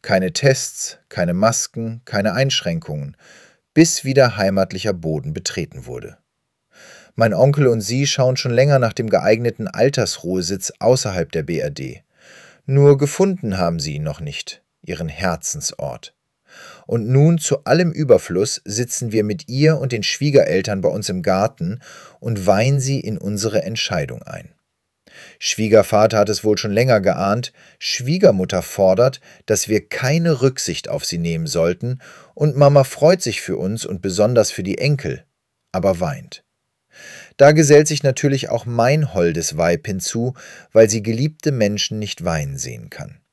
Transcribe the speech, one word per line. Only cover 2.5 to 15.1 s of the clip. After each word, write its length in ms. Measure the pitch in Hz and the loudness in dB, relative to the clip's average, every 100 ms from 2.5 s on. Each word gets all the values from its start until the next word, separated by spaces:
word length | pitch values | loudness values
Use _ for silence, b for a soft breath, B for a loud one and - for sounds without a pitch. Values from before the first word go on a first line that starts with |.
| - - 82 - 73 71 - b b b b b | -2 -4 -6 -6 -10 -10 -14 b b b b b
bis 300 | - 165 - | 2 2 2
wieder 320 | 135 135 123 104 | -2 2 2 2
heimatlicher 560 | 98 98 95 95 110 | -2 0 -2 -4 -6
Boden 420 | 90 82 78 73 | -6 -4 -6 -6
betreten 520 | 78 - - 76 67 62 | -8 -8 -8 -10 -10 -14
wurde. 320 | 62 - - _ _ _ _ _ B B B B - | -14 -14 -20 _ _ _ _ _ B B B B -4
Mein 180 | 110 | -2
Onkel 320 | 98 131 147 135 | 2 2 4 2
und 140 | 113 | 0
sie 260 | 98 127 139 | -2 -4 -2
schauen 300 | - 127 127 | 0 0 0
schon 160 | 131 | -2
länger 260 | 120 139 139 | 2 4 4
nach 140 | 117 | 2
dem 180 | - 113 | -2 -2
geeigneten 560 | 98 82 117 120 - 110 | 0 2 2 0 -4 -10
Altersruhesitz 1040 | - 123 139 104 - 85 92 85 95 - - | 0 0 2 -4 -4 -4 -4 -4 -6 -8 -4
außerhalb 540 | 110 127 110 90 80 | 0 2 0 -4 -4
der 100 | 82 | -4
B 160 | 76 80 | -4 -4
R 120 | 71 | -6
D. 340 | 73 67 62 _ b b b b b - | -8 -12 -14 _ b b b b b -2
Nur 320 | 135 143 139 | 4 6 6
gefunden 600 | 143 - 196 185 110 92 | 2 0 0 0 -4 0
haben 220 | 87 85 | 0 0
sie 140 | 73 73 | -6 -6
ihn 80 | |
noch 160 | 76 73 | -8 -8
nicht, 420 | 73 71 - - _ _ | -10 -10 -14 -16 _ _
ihren 260 | - 85 | -12 -8
Herzensort. 1040 | 82 | -8